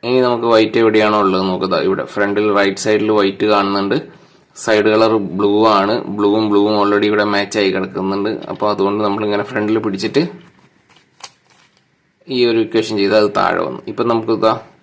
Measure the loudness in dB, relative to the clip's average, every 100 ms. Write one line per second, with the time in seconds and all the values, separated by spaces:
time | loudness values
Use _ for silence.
0 | 0 2 2 2 2 4 4 2 2 4
1 | 2 2 2 0 0 -2 -2 0 0 -2
2 | -4 -4 -2 0 0 2 0 -2 0 0
3 | 2 2 0 0 0 0 0 -2 -2 -4
4 | -6 -20 _ _ _ -10 0 2 4 2
5 | 2 2 -2 -2 0 4 4 4 2 -2
6 | -4 -2 0 2 2 2 2 2 2 2
7 | 0 0 0 -2 -2 0 0 0 -6 -6
8 | -4 -4 -4 -6 -8 -4 -4 0 -2 0
9 | -2 -2 -2 -4 -4 -4 -2 -2 -2 -4
10 | -2 -2 -2 -8 -20 _ _ _ _ _
11 | _ _ -20 _ _ _ _ _ _ _
12 | _ _ -8 0 2 2 0 0 -2 0
13 | 2 2 2 2 0 0 -4 -8 -12 -6
14 | -2 -2 0 0 0 0 -6 _